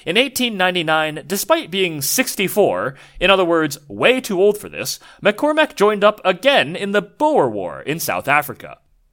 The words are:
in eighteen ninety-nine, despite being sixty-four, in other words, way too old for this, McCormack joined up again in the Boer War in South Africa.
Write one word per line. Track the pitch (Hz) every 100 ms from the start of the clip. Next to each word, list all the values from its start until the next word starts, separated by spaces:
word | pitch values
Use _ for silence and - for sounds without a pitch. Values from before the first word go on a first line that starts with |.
| 156
in | 190
eighteen | 269 269 247 196
ninety-nine, | 185 180 160 156 156 151 143
despite | 196 - 330 185
being | 190 180 151
sixty-four, | 139 - 254 - 185 214 165 90 117 139 - -
in | 185
other | 190
words, | 170 165 156 - -
way | 101 175 254
too | - 180
old | 208 208
for | 85
this, | 73 107 - - -
McCormack | 185 208 294 311 302
joined | - 208 208
up | 202 208
again | 185 185 269 262 143 175
in | 196
the | 208
Boer | 196 - 302 269 131
War | 107 87 69
in | - 160
South | - 90 135
Africa. | 147 143 113 73 64 _ _ _